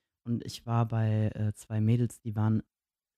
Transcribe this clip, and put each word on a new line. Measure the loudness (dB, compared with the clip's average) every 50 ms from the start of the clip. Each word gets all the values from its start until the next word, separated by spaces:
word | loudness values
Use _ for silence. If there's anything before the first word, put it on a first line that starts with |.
| _ _ _ _ -6
Und | -4 -4 -4 -4
ich | -8 -12 -10 -6
war | -2 2 2 2
bei, | 2 2 0 2 2 2 2 0 0 -2
äh, | -2 -2 -4 -4
zwei | -6 -10 -6 -2 0
Mädels, | 2 2 2 2 2 -2 -4 -6
die | -10 -8 -2
waren | 0 2 2 2 2 0 _ _ _ _ _ _ _ _ _ _